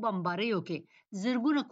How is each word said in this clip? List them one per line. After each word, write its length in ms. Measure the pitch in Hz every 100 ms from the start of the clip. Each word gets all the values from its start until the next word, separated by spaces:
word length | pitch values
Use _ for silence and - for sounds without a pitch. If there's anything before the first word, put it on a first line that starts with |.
بمباریو 580 | 226 190 175 175 233 196 175
کې 120 | 156 - _ - 190
زرګونه 400 | 220 254 262 294 -